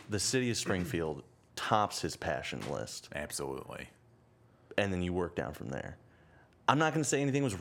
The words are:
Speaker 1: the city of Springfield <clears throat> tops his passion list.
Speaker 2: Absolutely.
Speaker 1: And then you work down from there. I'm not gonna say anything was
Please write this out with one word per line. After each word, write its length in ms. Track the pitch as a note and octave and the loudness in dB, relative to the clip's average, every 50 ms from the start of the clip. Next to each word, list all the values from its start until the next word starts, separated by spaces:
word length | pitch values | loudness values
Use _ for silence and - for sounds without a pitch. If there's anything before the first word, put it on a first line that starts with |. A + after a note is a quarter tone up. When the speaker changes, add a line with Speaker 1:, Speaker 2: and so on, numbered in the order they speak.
| - - | -6 -4
Speaker 1:
the 100 | G#2+ G2+ | -2 0
city 300 | - - - C3 B2+ A#2+ | 2 2 2 2 2 2
of 80 | G#2+ | 2
Springfield 640 | - - F#2+ G2+ F#2 F2 D#2 F2 E2+ D#2+ D#2 D2 C#2+ - - - - | 0 0 0 0 0 0 0 0 0 0 0 -2 -4 -8 -14 -20 -20
<clears throat> 160 | - - - | -20 -16 -10
tops 460 | - - - A2+ G#2+ G#2 G2 - - | -4 0 4 4 4 4 4 0 -2
his 140 | - D#2+ - | -4 -4 -4
passion 440 | - - E2+ C#2+ - - - - B1+ - - | -4 -2 -2 -2 -2 -2 -4 -6 -6 -4 -4
list. 400 | C#2+ G1+ A1+ - - - - - - | -4 -4 -4 -6 -8 -12 -12 -10 -8
Speaker 2:
Absolutely. 720 | D2 D2 - - - C#2+ C2+ C2+ C2 - - - - - - - - _ - - - _ _ _ _ - - - - - - - | -8 -8 -6 -6 -6 -4 -4 -6 -6 -8 -10 -10 -10 -12 -12 -16 -20 _ -20 -20 -20 _ _ _ _ -20 -20 -20 -20 -20 -4 0
Speaker 1:
And 140 | - G2+ G2 | 2 2 2
then 100 | F#2 F2+ | 2 0
you 120 | F2 F2+ F2 | 0 0 0
work 220 | F#2 F2 E2 - | 0 0 -2 -2
down 180 | - B1 B1+ - | -2 -4 -4 -4
from 160 | - - A#1+ | -8 -6 -6
there. 280 | C2+ - - - - - - - - - - - - - - - _ - - | -6 -6 -6 -8 -12 -16 -18 -20 -20 -20 -20 -20 -20 -20 -20 -20 _ -2 2
I'm 120 | - C3 D3 | 4 4 6
not 140 | D#3+ D#3 C#3+ | 4 4 4
gonna 120 | D#3+ C#3+ | 2 2
say 160 | - D#3 C#3 | 2 2 4
anything 220 | C#3+ C#3 C3 C#3+ C#3 | 4 4 4 4 2
was 120 | B2 G2 F2 | 2 2 2